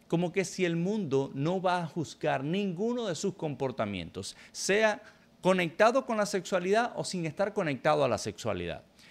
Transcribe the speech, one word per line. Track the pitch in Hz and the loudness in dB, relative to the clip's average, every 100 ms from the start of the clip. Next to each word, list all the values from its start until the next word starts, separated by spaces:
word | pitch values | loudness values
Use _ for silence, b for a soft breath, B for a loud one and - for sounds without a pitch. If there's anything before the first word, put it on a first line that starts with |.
| - | -2
como | 170 175 | 0 0
que | 190 180 | 0 -2
si | - | 0
el | 175 170 | 0 2
mundo | 180 220 156 135 135 | 0 0 2 0 0
no | 135 151 190 | -2 0 2
va | 180 180 | 2 0
a | 165 | -2
juzgar | 175 143 - 151 139 | -4 -6 -2 -2 0
ninguno | 143 190 202 170 226 247 220 | 0 -2 -2 -2 -2 -2 -4
de | |
sus | 160 202 | -2 -4
comportamientos, | - 160 127 131 120 104 95 85 90 - B B | -4 -6 -2 -4 -2 -2 -2 -6 -8 -10 B B
sea | - - 208 220 220 B B B _ | -6 0 4 4 0 B B B _
conectado | 185 185 170 - 220 262 254 | 2 2 2 4 6 6 0
con | 214 | -2
la | |
sexualidad | 202 196 - 185 180 214 247 - | 0 -2 -2 -2 2 2 2 -4
o | |
sin | 147 185 160 | -6 -4 -4
estar | - 202 | -2 -2
conectado | 202 165 127 156 151 | 0 -2 0 2 4
a | 131 | 4
la | 104 | 2
sexualidad. | 110 - 110 90 87 73 - B B | -2 -6 -4 -2 -4 -8 -12 B B